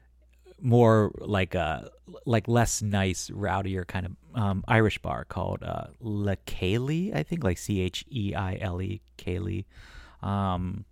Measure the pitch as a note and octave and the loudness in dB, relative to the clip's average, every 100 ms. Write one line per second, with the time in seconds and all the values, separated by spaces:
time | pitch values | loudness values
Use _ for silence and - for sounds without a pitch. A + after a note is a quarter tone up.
0 | _ _ _ _ - - B2+ A#2+ A#2 A2 | _ _ _ _ -20 -4 4 8 8 8
1 | G#2 - - G2+ F#2 F2+ D#2 C#2 - - | 4 0 -2 0 2 0 0 -2 -8 -18
2 | - F3 - A#2 A#2 A#2 A2 - G#2 G2+ | -20 -10 0 0 4 4 4 0 0 2
3 | F#2+ F2+ - G2+ G2+ G2 F#2+ F#2+ F2+ F#2+ | 2 0 -6 -4 -2 -2 -2 -4 -4 -6
4 | F2+ - - A#2+ G2+ F#2+ - A2+ A2 - | -6 -8 -8 -2 0 0 2 4 4 2
5 | E2+ B1 - - F#2 F#2+ - G1+ - - | -4 -6 -6 -6 -4 -4 -6 -6 -8 -10
6 | A2+ G#2 G2+ F#2+ - - F#2 A2+ C3 D#3+ | -6 -2 -2 -2 -4 -2 0 0 0 -2
7 | G3 - D#3 E3+ G2 E2+ - G2+ F#2 - | -2 -4 -4 -2 0 0 0 0 0 -4
8 | - B2+ G2+ - F#2+ F#2 G#2+ F2 F#2+ G2 | -8 -4 -2 -2 -4 -4 -4 -4 -6 -8
9 | - - - F2+ F#2 F#2+ F#2+ - - - | -12 -12 -6 -4 -4 -6 -8 -16 -20 -20
10 | - - F#2+ G2 G2 F2+ F2+ F#2 - | -20 -10 -4 -2 0 -2 -4 -6 -12